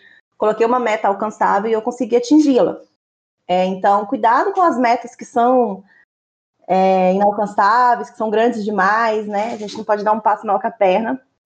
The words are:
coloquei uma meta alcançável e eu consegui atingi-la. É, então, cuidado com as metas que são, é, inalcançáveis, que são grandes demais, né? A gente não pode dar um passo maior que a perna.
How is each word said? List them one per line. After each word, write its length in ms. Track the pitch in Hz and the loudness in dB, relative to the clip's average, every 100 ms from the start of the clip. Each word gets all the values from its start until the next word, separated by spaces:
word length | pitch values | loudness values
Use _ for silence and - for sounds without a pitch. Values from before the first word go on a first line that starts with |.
| - _ _ _ | -20 _ _ _
coloquei 260 | 214 214 | -4 0
uma 160 | 226 254 | 0 0
meta 280 | 233 220 208 | -2 -2 -2
alcançável 640 | 202 214 208 185 196 220 | -2 -6 -2 0 0 0
e 40 | |
eu 80 | 220 | -4
consegui 340 | 220 240 220 233 | -4 -6 -2 -2
atingi-la. 640 | 240 302 285 247 175 - - _ _ _ _ _ - | 4 4 4 2 0 -2 -16 _ _ _ _ _ -4
É, 200 | 180 185 | 0 0
então, 400 | 190 202 202 208 | 0 0 0 0
cuidado 460 | 262 - 254 403 | -2 2 2 0
com 100 | 381 | 2
as 160 | 339 240 | 0 2
metas 360 | 240 247 240 | 0 0 -4
que 100 | - - | -18 -6
são, 580 | 247 240 254 226 190 - _ _ _ _ _ _ _ - | 0 2 2 0 -4 -14 _ _ _ _ _ _ _ -2
é, 460 | 185 190 185 185 | 0 2 2 2
inalcançáveis, 960 | 190 202 208 202 202 202 233 247 233 220 | 2 0 0 -4 0 2 4 2 0 -4
que 60 | - | -6
são 140 | 220 | -2
grandes 340 | 214 240 220 | 0 0 0
demais, 640 | 208 208 190 214 233 220 208 | -4 0 0 0 0 -2 -4
né? 260 | 202 226 | -4 -6
A 40 | 226 | -8
gente 180 | 208 220 | -10 -10
não 80 | |
pode 180 | 214 208 | -4 -2
dar 80 | 208 | 0
um 80 | 220 | 0
passo 260 | 220 208 - | 0 -2 -2
maior 120 | 156 | -2
que 60 | 226 | -4
a 40 | |
perna. 500 | - 196 185 226 262 _ _ | 0 0 2 -2 -8 _ _